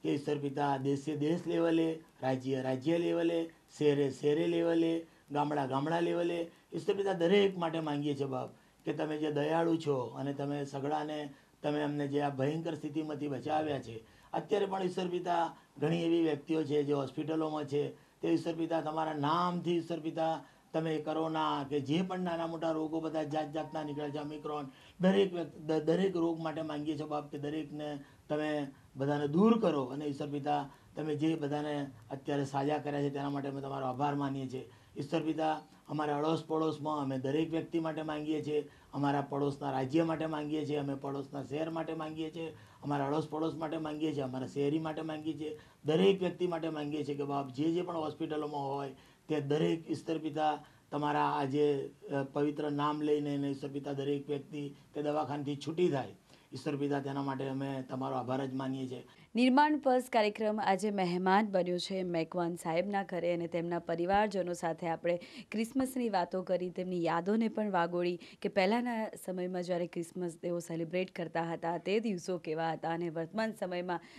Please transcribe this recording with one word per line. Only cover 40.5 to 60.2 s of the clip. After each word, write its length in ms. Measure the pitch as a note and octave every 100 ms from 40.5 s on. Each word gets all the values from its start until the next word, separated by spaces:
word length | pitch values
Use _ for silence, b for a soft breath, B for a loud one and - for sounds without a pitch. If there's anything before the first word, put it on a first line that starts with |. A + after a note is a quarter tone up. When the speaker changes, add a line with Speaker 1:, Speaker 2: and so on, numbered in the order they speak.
| D#3 C#3
Speaker 1:
છીએ, 100 | D3
અમે 180 | C#3
પડોશના 500 | C3+ C#3 C#3 C3+ C#3
શહેર 260 | A#2 D3 D#3+
માટે 240 | E3 D#3+
માંગીએ 360 | D#3+ D#3 D#3 D#3+
છીએ, 260 | E3 E3 D#3+ B B
અમારા 240 | C#3+ C#3+ C#3
અડોશ 220 | D3+ D#3
પડોશ 260 | D3+ D#3+
માટે 240 | D3 D#3 D#3+
માંગીએ 360 | D#3 D3+ D#3
છીએ, 80 | C#3+
અમારા 240 | C3 B2+ C3
શહેરી 320 | C#3 C#3+ D#3+
માટે 240 | D#3+ D#3
માંગીએ 360 | D#3+ D#3 D#3 D3
છીએ, 200 | D3+ - B B
દરેક 360 | C#3 E3 F#3+ F#3+
વ્યક્તિ 260 | F3+ - F3+
માટે 220 | E3 D#3+
માંગીએ 360 | D3+ D3 D3+
છીએ 100 | C#3
કે 100 | C#3+
બાપ, 280 | C#3 C#3+ C3+
જે 200 | B2 D#3+
જે 100 | E3+
પણ 140 | F3 E3+
હોસ્પિટલોમાં 640 | D3+ D3+ D#3+ D3+ D3+ D3
હોય 340 | C#3 C#3 C#3 C3 b b -
તે 120 | D3+
દરેક 500 | C#3 D3 E3+ E3 -
ઈશ્વર 280 | D3+ - D#3+
પિતા, 460 | D#3 D3 D3+ D3 B B B
તમારા 400 | C#3+ D3 D3 D3
આ 140 | D3
જે, 460 | C#3 C#3+ D3 C#3 C3+ - -
અ, 100 | C#3
પવિત્ર 480 | C3+ D3 D3 D3 D3+
નામ 300 | C#3+ D3 D3+
લઈને 340 | D3+ D3 D3
અને 140 | C#3+ C#3+
ઈશ્વર 220 | C3+ C#3+
પિતા, 220 | C#3+ C#3+
દરેક 360 | C#3 C#3 C#3+ C#3
વ્યક્તિ 480 | C#3+ - D3 C#3+ - B
તે 80 | D3
દવાખાનાથી 540 | D3 D3 C#3 D3 C#3 C#3+
છૂટી 320 | - E3 F3+
થાય. 200 | C#3 G#2+ - _ b b
ઈશ્વર 240 | - D#3+ C#3+
પિતા, 240 | C#3+ C#3+
તેના 220 | C3+ C#3
માટે 260 | C#3 C3+ C3+
અમે 360 | C3+ C#3 C3+ C3
તમારો 280 | C3 C3+ C3
આભાર 300 | A#2+ C3 C3+
જ 80 |
માનીએ 340 | C3 C3+ C3+ B2+
છીએ. 180 | B2 - B B
Speaker 2:
નિર્માણ 440 | A3 B3+ B3+ D4+ D4+
પર્સ 300 | C4 B3+ B3
કાર્યક્રમ 480 | A#3